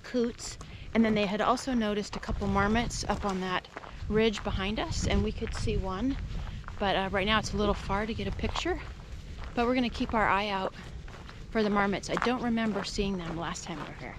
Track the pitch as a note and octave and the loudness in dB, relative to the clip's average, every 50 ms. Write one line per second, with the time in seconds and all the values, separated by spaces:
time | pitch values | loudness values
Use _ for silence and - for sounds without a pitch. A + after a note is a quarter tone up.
0 | - - - B3 A#3 A#3 - - - - - - - - - - - - - A3 | -14 -2 2 2 2 2 0 -4 -10 -10 -10 -10 -12 -12 -12 -12 -12 -2 2 4
1 | A3+ A3 A3 G#3+ G#3 F#3+ G3 G#3+ - - A#3 B3+ - - C4 A#3+ A3 G#3 G#3 G#3 | 4 6 6 4 2 2 2 2 2 2 2 2 2 0 2 2 2 2 0 0
2 | G3+ - - - - - - - G#3 G3 G3 G3 G3 G3+ G#3+ A#3 A#3+ - - - | -2 -4 -6 -8 -4 -2 -2 0 2 2 4 4 6 6 4 4 2 2 -2 -4
3 | - - G#3+ - - G#3 F#3+ F#3 F#3 F#3 F#3 F3 - - - - - - - - | 0 0 -2 0 0 -2 0 0 0 0 -2 -2 -2 -4 -14 -14 -14 -12 -12 -10
4 | - - G#3 G#3+ A3 A3+ G#3 - - G#3+ - - F#3+ G3 G#3+ A3 F4 E4 - - | -6 0 2 4 4 4 2 0 -4 -2 0 0 0 0 0 0 -2 -2 0 0
5 | - F3+ - - G3+ G#3+ G#3+ - A3+ A3 - - - A#3 G#3+ G3+ F#3+ F#3+ F#3 F#3 | 2 4 4 4 2 2 0 -2 -4 -4 -4 -2 0 0 0 0 0 0 -2 -2
6 | A3 C4+ C#4 - - - - - - - - - - - - - G#3+ G3 F3+ E3+ | -2 -2 -2 -2 -4 -6 -6 -6 -6 -6 -6 -8 -8 -8 -4 0 2 2 4 4
7 | F#3+ F#3+ F#3 G3+ F#3+ G#3 A3 G#3+ A3 - - G3 G#3 G#3 G3 - - - G3 G3 | 2 2 0 0 2 4 4 4 2 2 0 2 2 2 2 0 0 -2 0 0
8 | G#3+ A3 A3+ G#3 G3+ B3 - - - - - - - E4 F4+ D#4 - - - - | 0 -2 -2 -4 -2 -4 -2 -2 -2 -2 -2 0 0 0 -2 -2 -4 -8 -10 -12
9 | - - - - - - - - - - - - A#3+ A#3 B3+ C4 B3 A#3 - - | -12 -12 -12 -12 -10 -10 -10 -8 -8 -6 0 0 2 4 4 4 2 0 0 -2
10 | B3+ - - A3+ G3+ B2 F#3 G3 G#3 G#3+ G3+ F#3+ F#3+ - - - - - - - | -2 0 2 4 4 6 4 4 2 2 0 0 -2 -2 -4 -6 -12 -12 -12 -12
11 | - - - - - - - - - - - A3+ G#3+ G#3 G3+ G#3 G3+ G3 G3 - | -12 -12 -12 -12 -14 -14 -14 -14 -12 -2 0 2 4 4 4 4 4 4 2 0
12 | - - C#3 - - A#3 B3 B3 A#3 A#3+ A#3 A3+ A3+ A3 G3+ G3 F#3 - - - | -2 0 0 2 2 2 2 2 0 0 0 2 2 0 0 -2 -2 -4 -2 -2
13 | G3+ G3 G3 F#3 E3+ E3 E3 D#3+ E3+ D3+ F3+ - - - E3+ D3 C#3+ - C#3 - | 0 0 0 -2 -4 -4 -4 -4 -4 -4 -6 -6 -8 -8 -8 -8 -8 -10 -10 -10
14 | C#3 A#2 G2 | -10 -10 -10